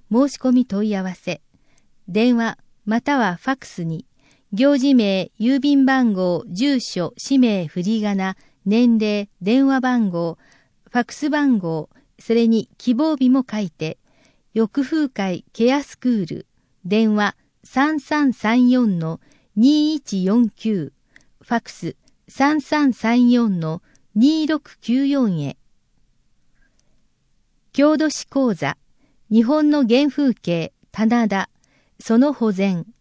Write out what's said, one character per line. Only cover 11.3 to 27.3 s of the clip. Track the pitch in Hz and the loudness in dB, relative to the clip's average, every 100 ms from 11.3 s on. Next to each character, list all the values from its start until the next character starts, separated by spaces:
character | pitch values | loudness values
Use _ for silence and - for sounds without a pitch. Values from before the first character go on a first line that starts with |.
| 294 285 233 | 0 0 0
号、 | 175 160 151 _ _ _ | -2 -6 -8 _ _ _
そ | - | -2
れ | 226 233 | 0 2
に | 226 - _ | 0 -2 _
希 | - 240 | -2 0
望 | 311 302 | 0 2
日 | 254 | 2
も | 262 254 | 2 0
書 | 214 | -6
い | 190 | -8
て、 | - 160 - _ _ _ _ _ | -8 -10 -10 _ _ _ _ _
翼 | 220 220 - | -2 -2 -2
風 | 262 320 285 | -2 -2 -4
会 | - 196 180 - | -4 -6 -6 -10
ケ | - 233 | -2 0
ア | 277 | 0
ス | 277 - | -4 -6
ク | 247 | -2
ー | 233 170 | -2 -4
ル、 | - - _ _ _ | -8 -14 _ _ _
電 | 180 208 220 214 | -2 0 2 0
話 | 202 - _ _ | -2 -6 _ _
三 | - 254 294 311 | -8 -2 0 -2
三 | - 302 285 | -2 0 0
三 | 220 208 240 247 | 0 0 2 4
四 | 254 233 180 | 2 2 -2
の | 160 165 _ _ _ - | -4 -8 _ _ _ 2
二 | 247 302 302 311 | 2 4 0 -2
一 | - 196 185 | -6 -4 0
四 | 226 233 | 2 0
九、 | - 226 202 139 - _ _ _ _ | -2 -4 -4 -6 -12 _ _ _ _
フ | _ | _
ァ | 233 | -6
ッ | |
ク | - | -6
ス | - 165 - _ _ _ | -12 -12 -12 _ _ _
三 | - 277 302 | -2 0 0
三 | - 302 285 | -2 0 0
三 | 233 220 240 240 | 0 0 2 4
四 | 247 233 185 | 4 0 -2
の | 160 165 - _ _ 208 | -4 -8 -12 _ _ 2
二 | 262 320 311 | 2 2 -2
六 | 311 - - | -4 -6 -18
九 | - 247 277 | -4 -2 0
四 | 285 240 170 | 0 0 -2
へ。 | 143 - _ _ _ _ _ _ _ _ _ _ _ _ _ _ _ _ _ | -6 -10 _ _ _ _ _ _ _ _ _ _ _ _ _ _ _ _ _